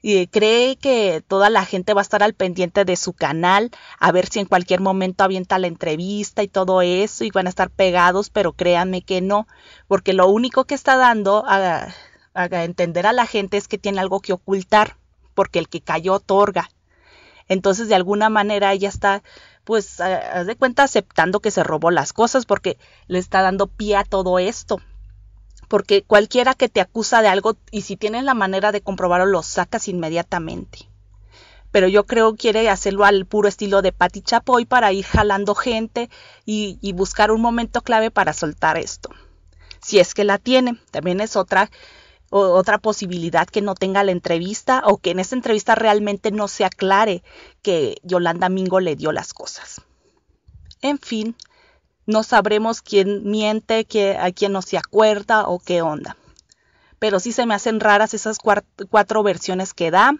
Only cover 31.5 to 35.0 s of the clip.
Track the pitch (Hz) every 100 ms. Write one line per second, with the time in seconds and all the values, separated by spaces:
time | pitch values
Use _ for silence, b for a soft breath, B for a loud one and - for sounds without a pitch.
31.5 | b b 208 185 202 202 233 220 220 233
32.5 | 220 226 190 202 196 202 196 185 214 202
33.5 | - 208 196 196 - 180 202 - 233 -
34.5 | 247 240 254 214 196